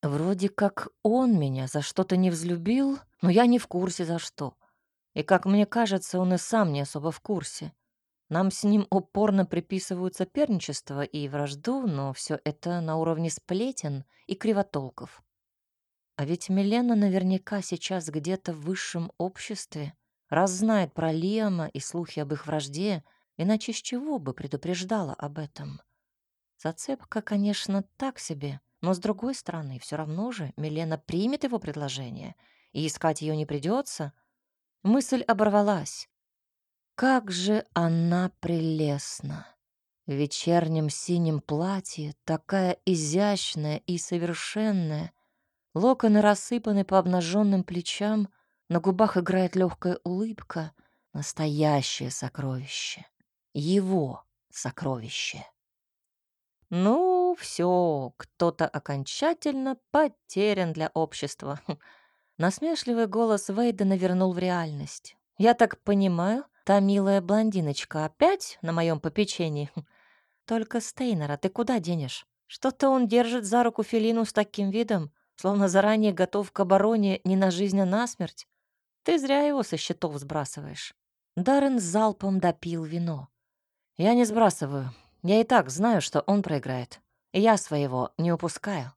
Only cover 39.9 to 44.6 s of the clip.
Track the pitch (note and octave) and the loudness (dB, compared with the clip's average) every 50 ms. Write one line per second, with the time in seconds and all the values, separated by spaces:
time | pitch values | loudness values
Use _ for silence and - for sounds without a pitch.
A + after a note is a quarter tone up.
39.9 | _ _ _ - C#3+ C#3 D3 C#3+ - - - E3 E3+ F3 E3+ D#3+ D#3+ D#3+ D#3 D3+ | _ _ _ -6 -2 -2 -2 -2 -2 -4 0 2 2 2 2 2 0 0 0 0
40.9 | C#3+ - - - F3 F3 E3+ D#3+ D#3 D3 - - D#3 D3 E3+ F#3 G3 F#3+ F3+ - | -2 -4 -4 -2 0 2 2 2 0 -2 -2 -2 -2 -2 -2 -2 -4 -4 -6 -10
41.9 | - - D3+ D3 D3 _ _ - D#3+ D#3+ _ _ - G3 F#3+ F3+ F3+ - _ - | -10 -10 -10 -10 -10 _ _ -4 -4 -4 _ _ 0 0 2 0 0 -2 _ 0
42.9 | F#3 E3 D#3 D3 D3+ F#3 G3+ G#3 G3+ F#3 - - - D#3+ D3+ D3+ D3+ D#3 _ - | 0 0 0 0 0 2 2 2 0 0 -2 -6 -6 -4 -4 -4 -4 -6 _ -6
43.9 | F3+ E3+ - - F3+ E3+ E3 E3+ E3+ - - - - G#3+ | -6 -6 -4 -4 -4 -2 -2 -2 -4 -4 -6 -6 -4 -2